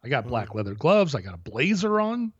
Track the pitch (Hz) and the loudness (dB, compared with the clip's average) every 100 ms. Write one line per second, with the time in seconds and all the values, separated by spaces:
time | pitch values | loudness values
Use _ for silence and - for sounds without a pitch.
0 | 123 135 110 120 101 107 98 104 151 208 | 0 -2 0 -4 -2 -4 -4 0 4 4
1 | 180 110 95 87 - 110 170 208 214 214 | 4 -2 -6 -14 -10 -2 0 2 2 0
2 | 214 240 226 | 0 -2 -6